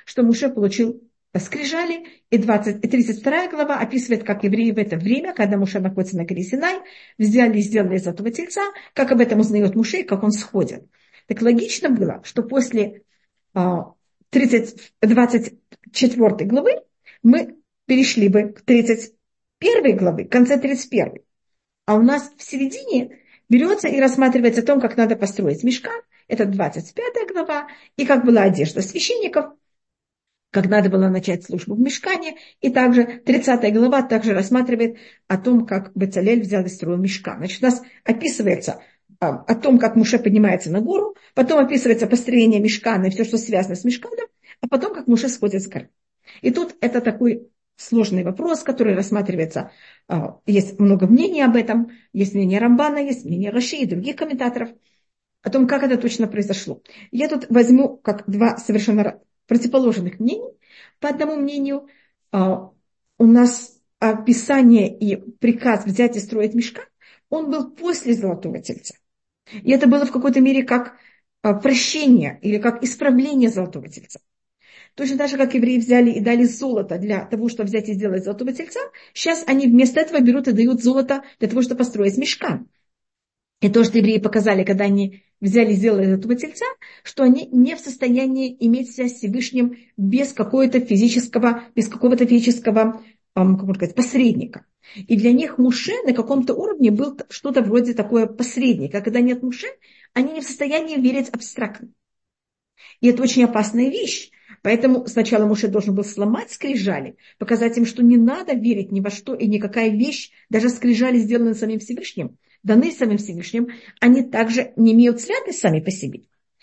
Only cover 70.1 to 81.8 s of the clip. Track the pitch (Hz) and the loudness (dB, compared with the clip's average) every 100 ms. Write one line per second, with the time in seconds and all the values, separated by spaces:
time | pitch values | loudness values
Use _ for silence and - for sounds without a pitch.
70.1 | 262 277 262 262 262 254 247 247 _ _ | -2 -2 2 2 2 0 -4 -4 _ _
71.1 | _ _ _ 214 202 277 247 - 311 285 | _ _ _ -2 0 2 0 0 0 4
72.1 | 220 143 - 208 208 240 233 247 - 285 | 4 4 -6 -4 0 -2 -2 -8 -2 2
73.1 | 247 285 269 226 196 180 143 - - _ | 2 2 2 2 0 -6 -10 -16 -20 _
74.1 | - _ _ _ _ _ - _ - 269 | -20 _ _ _ _ _ -20 _ -8 -4
75.1 | 269 285 269 262 247 240 247 240 247 240 | -2 -2 0 0 2 2 0 4 4 4
76.1 | 220 226 240 240 - 269 214 - 175 202 | 2 0 2 2 0 -4 -4 -4 -6 -4
77.1 | 190 - 220 233 - 202 220 214 196 208 | -6 -6 -6 -6 -4 -4 -4 -4 -4 -4
78.1 | 185 196 208 254 254 330 480 - - _ | -4 -6 -8 -8 -10 -10 -12 -12 -16 _
79.1 | - 330 330 - 269 262 240 254 311 311 | -8 -4 -4 0 2 6 6 6 2 0
80.1 | 311 247 269 262 214 240 233 240 269 262 | 2 4 2 0 2 2 2 0 0 -2
81.1 | 277 - - 208 247 240 247 | -4 -6 -6 -4 0 -2 -2